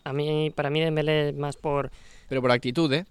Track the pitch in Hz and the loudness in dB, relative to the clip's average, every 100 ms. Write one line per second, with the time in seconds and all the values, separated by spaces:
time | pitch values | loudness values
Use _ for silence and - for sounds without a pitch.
0 | - 139 151 151 156 - 143 151 160 156 | -6 -2 0 0 -2 -2 -2 0 0 0
1 | 151 151 147 143 143 - 156 143 135 - | 2 2 0 -2 -6 -4 -2 -2 -4 -10
2 | - - - 135 123 123 127 135 156 143 | -20 -20 -4 0 2 2 2 0 2 0
3 | 190 | -2